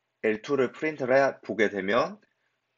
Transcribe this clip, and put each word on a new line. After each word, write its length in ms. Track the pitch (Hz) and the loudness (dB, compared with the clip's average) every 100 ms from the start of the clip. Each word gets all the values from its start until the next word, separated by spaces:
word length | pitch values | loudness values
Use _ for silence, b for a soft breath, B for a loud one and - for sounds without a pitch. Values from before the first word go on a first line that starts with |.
| _ _ | _ _
엘투를 480 | 110 107 - 139 120 | -4 -2 -2 0 -2
프린트를 440 | - 156 143 123 135 | -2 -6 -4 2 2
해 240 | 135 - | 2 -2
보게 280 | - 104 101 | -4 0 0
되면 500 | 98 95 117 170 208 _ _ _ _ _ | 0 0 0 0 -6 _ _ _ _ _